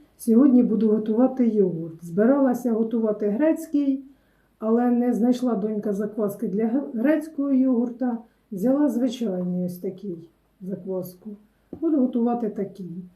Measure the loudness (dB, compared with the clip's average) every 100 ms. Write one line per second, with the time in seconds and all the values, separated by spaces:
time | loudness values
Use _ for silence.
0 | _ -6 2 6 6 6 4 2 2 2
1 | 0 2 2 2 2 2 2 0 -8 -12
2 | -6 2 4 4 2 0 0 0 0 0
3 | -2 -2 -2 2 0 0 -2 -2 0 -2
4 | -6 _ _ _ _ _ 0 2 2 2
5 | 2 2 2 2 0 0 -2 -2 -2 -4
6 | -4 -2 -4 -4 -4 -2 0 -2 -2 0
7 | 0 0 -2 -4 0 2 4 2 0 -2
8 | -4 -4 -10 _ _ -2 0 2 2 0
9 | -2 -2 -4 -2 -2 -2 -4 -6 -10 -10
10 | -10 -12 -14 _ _ _ -10 -8 -6 -8
11 | -8 -14 -16 -16 _ _ _ -6 0 2
12 | 2 0 0 0 -4 -4 -8 -10 -12 -14
13 | -16